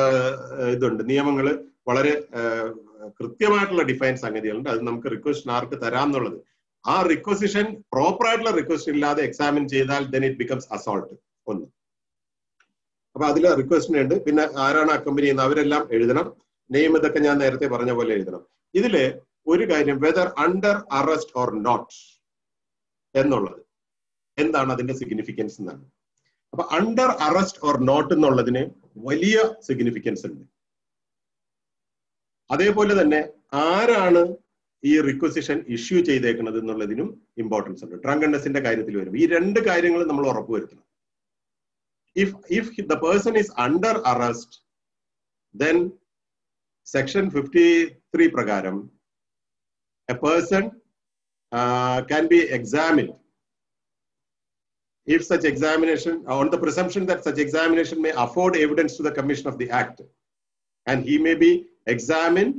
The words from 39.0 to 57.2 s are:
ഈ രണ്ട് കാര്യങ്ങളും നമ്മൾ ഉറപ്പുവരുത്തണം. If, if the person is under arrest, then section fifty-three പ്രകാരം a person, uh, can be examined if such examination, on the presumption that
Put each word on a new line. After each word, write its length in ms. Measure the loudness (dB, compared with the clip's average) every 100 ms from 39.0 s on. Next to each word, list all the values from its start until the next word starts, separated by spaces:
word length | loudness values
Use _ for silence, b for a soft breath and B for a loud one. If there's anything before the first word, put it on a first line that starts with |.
| -4 0
ഈ 80 | 2
രണ്ട് 340 | 2 2 0
കാര്യങ്ങളും 480 | 2 2 2 2 0
നമ്മൾ 180 | 0 0
ഉറപ്പുവരുത്തണം. 640 | -2 -4 -6 -6 -14 _ _ _ _ _ _ _ _ _ _ _ _ _ -2
If, 100 | -2
if 340 | -4 -6 -4
the 320 | -4 -6 -4 -2
person 300 | 0 0 2
is 140 | 0 0 -2 0
under 280 | 0 0 0 0
arrest, 380 | 0 0 -4 -10 -20 _ _ _ _ _ _ _ _ _ -4
then 220 | 0 0 0 -8 _ _ _ _ _ _ _ _ -6
section 440 | -4 -2 -2 -2
fifty-three 1000 | -2 0 4 6 6 2 -4 _ 2 2
പ്രകാരം 600 | 2 -2 -2 -2 -6 -10 _ _ _ _ _ _ _ _ _ _ _ -10
a 40 | -4
person, 460 | 0 0 2 0 -2 -8 _ _ _ _ _ _ _
uh, 500 | -2 0 0 0 -2 -2
can 140 | 0 4
be 120 | 4 4 -2
examined 560 | -2 0 2 2 0 -6 _ _ _ _ _ _ _ _ _ _ _ _ _ _ _ _ _ _ 0
if 120 | 0
such 220 | 2 0
examination, 680 | 0 0 0 0 0 0 -2 -6
on 260 | -4 -2 0
the 80 | 0
presumption 480 | -2 -2 -2 -2 -2
that 140 | -2